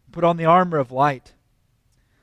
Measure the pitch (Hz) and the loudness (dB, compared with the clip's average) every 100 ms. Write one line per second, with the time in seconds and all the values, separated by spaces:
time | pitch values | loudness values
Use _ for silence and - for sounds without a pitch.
0 | _ 170 170 170 160 175 180 156 127 127 | _ -4 -2 0 2 2 2 -4 -4 -2
1 | 147 127 _ _ _ _ _ _ _ _ | -2 -4 _ _ _ _ _ _ _ _
2 | _ _ | _ _